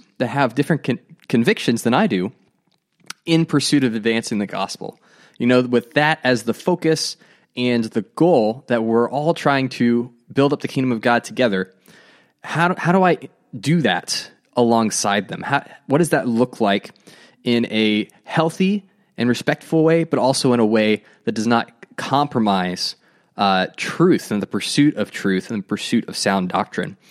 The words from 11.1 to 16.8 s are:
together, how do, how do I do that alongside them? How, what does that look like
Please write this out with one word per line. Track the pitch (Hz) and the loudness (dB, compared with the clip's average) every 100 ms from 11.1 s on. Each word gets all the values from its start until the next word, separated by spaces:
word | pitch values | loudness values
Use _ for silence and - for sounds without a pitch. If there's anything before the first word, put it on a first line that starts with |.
| 117 | 0
together, | - 113 120 95 92 _ _ - - _ _ _ | 0 -2 0 0 -4 _ _ -20 -20 _ _ _
how | - 151 175 | -8 -2 -2
do, | 180 | 0
how | 156 | 0
do | 190 | 4
I | 185 160 - _ _ 120 | 4 0 -6 _ _ -6
do | 131 170 | 0 2
that | 117 87 - - - _ _ - | 2 -2 -4 -8 -10 _ _ 0
alongside | 120 117 110 - 104 101 95 | 2 2 2 -2 0 -2 -2
them? | - | -8
How, | - 139 - - - | -4 -4 -4 -14 -2
what | 147 | 0
does | 165 | 2
that | 151 120 | 0 0
look | 113 123 - | 0 0 0
like | 104 101 | 0 0